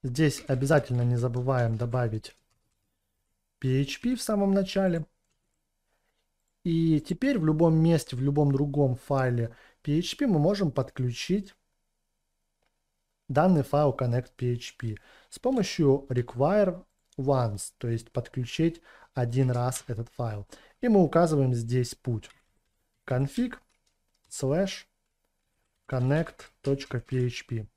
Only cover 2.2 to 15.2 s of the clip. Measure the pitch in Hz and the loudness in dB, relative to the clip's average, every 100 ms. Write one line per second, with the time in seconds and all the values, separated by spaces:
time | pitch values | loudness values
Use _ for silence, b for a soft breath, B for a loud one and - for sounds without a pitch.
2.2 | - _ _ _ _ _ _ _ _ _ | -10 _ _ _ _ _ _ _ _ _
3.2 | _ _ _ _ 131 131 139 - 240 247 | _ _ _ _ -2 0 -2 -4 -4 -4
4.2 | - 214 196 196 190 196 190 165 156 _ | -2 0 2 2 0 0 0 0 -6 _
5.2 | _ _ _ _ _ _ _ _ _ _ | _ _ _ _ _ _ _ _ _ _
6.2 | _ _ _ _ 180 165 165 151 151 175 | _ _ _ _ -2 0 2 2 0 -2
7.2 | 269 247 156 156 165 160 160 165 - 123 | 0 2 2 4 4 4 4 2 0 -4
8.2 | 135 143 147 135 143 143 139 123 - 135 | 0 2 2 2 0 2 0 0 -2 -2
9.2 | 131 120 117 B B B - 151 175 - | 0 0 -4 B B B -2 -2 -2 -2
10.2 | 285 170 151 202 175 139 123 - 123 120 | 0 4 2 2 -2 -2 -6 -4 -4 -4
11.2 | - 190 196 _ _ _ _ _ _ _ | -2 -2 -4 _ _ _ _ _ _ _
12.2 | _ _ _ _ _ _ _ _ _ _ | _ _ _ _ _ _ _ _ _ _
13.2 | _ 135 170 165 131 143 147 - 123 120 | _ 2 4 4 2 2 0 0 -2 -2
14.2 | 127 _ 123 120 - - 117 107 b b | -4 _ -4 -4 -8 -10 -10 -10 b b